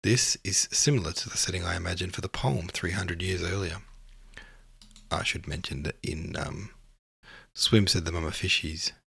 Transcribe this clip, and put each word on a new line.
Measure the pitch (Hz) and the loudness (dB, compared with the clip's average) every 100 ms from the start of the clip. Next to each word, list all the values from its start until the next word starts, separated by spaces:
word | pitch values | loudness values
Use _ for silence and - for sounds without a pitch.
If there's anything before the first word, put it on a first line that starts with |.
this | 95 123 - - | 4 4 4 0
is | - 95 - | 0 2 2
similar | - - 139 78 | 2 4 4 2
to | - - | -4 -4
the | - | -2
setting | - 92 | 0 0
I | 87 85 | -2 -2
imagined | 85 92 92 | -2 -2 -2
for | - | -4
the | 92 | -6
poem | - 127 127 87 | -2 0 0 -2
three | - 87 | -4 -2
hundred | 95 92 85 | -2 -2 -2
years | 92 92 | -2 0
earlier." | 85 98 90 78 - - - - - - - - - - - - - | 0 0 -2 -6 -12 -20 -20 -20 -20 -20 -20 -20 -20 -20 -20 -20 -4
I | 80 | -2
should | - - - | 0 -2 -4
mention | 73 - 69 | -6 -4 -4
that | - - | -4 -4
in, | - 78 87 - | -6 -4 -4 -4
um, | - - 104 - - _ _ _ - - - | -4 -6 -10 -14 -20 _ _ _ -20 -20 -18
Swim | - - 110 98 | 0 6 6 6
Said | 90 | 2
the | 82 | 2
Mama | 85 80 | -2 -2
Fishies | - 92 - 78 80 - - _ | -2 2 2 0 -4 -6 -6 _